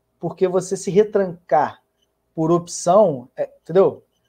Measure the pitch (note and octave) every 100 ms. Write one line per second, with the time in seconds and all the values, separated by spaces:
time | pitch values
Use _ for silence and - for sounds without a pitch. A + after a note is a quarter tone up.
0 | _ _ F3 - F#3 F#3 F3+ F#3+ G3+ F3+
1 | G#3 G#3 F#3+ E3+ - D#3 C3 - _ _
2 | _ _ _ - D#3+ E3+ E3+ - - F#3+
3 | G3+ C3+ A#2+ - C#3+ _ - E3+ F3 -
4 | _ _